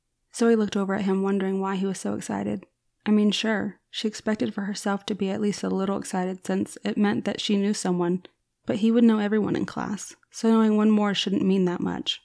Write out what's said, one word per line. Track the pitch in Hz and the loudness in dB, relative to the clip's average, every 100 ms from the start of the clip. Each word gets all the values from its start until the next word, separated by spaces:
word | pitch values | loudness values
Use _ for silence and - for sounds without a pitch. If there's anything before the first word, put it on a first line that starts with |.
| _ _ _ | _ _ _
Zoe | - 233 226 | 0 4 4
looked | 208 208 | 2 -2
over | 196 | -2
at | 196 196 | -2 0
him, | 190 | 0
wondering | 196 196 190 190 | 2 0 0 -2
why | 190 196 | -2 -2
he | 196 | -4
was | 190 | -4
so | 202 208 | -6 -6
excited. | - 202 202 202 - _ _ _ - | -6 -6 -4 -6 -10 _ _ _ 0
I | |
mean, | 214 208 | 4 4
sure, | 196 220 214 202 - _ | 2 0 -2 -4 -10 _
she | - 220 | -6 -6
expected | - - 220 233 | -4 -4 -2 -2
for | 208 | -4
herself | 196 202 208 196 - | -6 -6 -4 -4 -6
to | 196 | -4
be | 190 | -4
at | 202 | -2
least | 208 196 | -2 -2
a | 190 | -4
little | 190 196 196 | -2 -2 -4
excited | - 190 185 185 - | -4 -4 -4 -6 -4
since | 190 202 - | -4 -4 -6
it | 202 214 | -6 0
meant | 202 214 190 | 0 0 -4
that | 208 | -4
she | - 202 | 0 0
knew | 202 | 0
someone, | 208 190 180 175 185 - _ _ _ - | 0 -2 0 0 -2 -4 _ _ _ -6
but | 226 | 0
he | 220 | 2
would | 226 | 6
know | 233 220 | 6 4
everyone | 208 214 208 - | 2 0 0 -2
in | - | -4
class, | - - 202 - - _ | -6 -6 -6 -10 -18 _
so | - 226 | -2 4
knowing | 226 220 214 | 4 6 4
one | 214 | 4
more | 214 208 | 4 2
shouldn't | 196 - 196 190 | 0 0 0 2
mean | 190 180 | 4 2
that | 175 | 0
much. | 180 175 - - | -4 -4 -4 -6